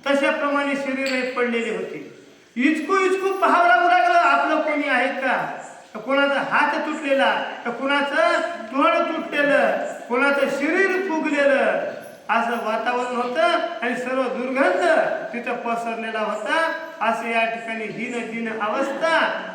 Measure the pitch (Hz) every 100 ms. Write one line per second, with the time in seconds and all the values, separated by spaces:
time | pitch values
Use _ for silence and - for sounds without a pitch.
0 | 277 285 294 - 294 285 285 269 269 262
1 | 262 254 254 247 240 233 220 190 127 -
2 | - - - - - 226 285 - - 392
3 | 370 381 392 - 311 339 349 349 349 359
4 | 349 339 - - 294 311 302 294 285 247
5 | 262 - 269 196 - - - - - 214
6 | 247 269 285 269 - 240 294 311 302 -
7 | 285 269 233 214 226 - 240 233 269 285
8 | 277 302 339 330 - 220 226 262 320 339
9 | 339 320 - 294 285 - 180 - - -
10 | - 247 285 277 269 - 294 370 381 359
11 | 392 311 302 285 277 269 - - - -
12 | - - - 226 233 233 214 220 233 247
13 | 247 240 247 302 339 330 - - 240 247
14 | 254 262 247 220 254 262 349 - 339 311
15 | - - - 233 247 240 233 226 233 220
16 | 220 220 214 214 254 320 320 - - -
17 | 220 233 233 226 226 226 226 226 214 -
18 | 240 240 220 226 226 220 214 269 277 277
19 | 320 320 - - -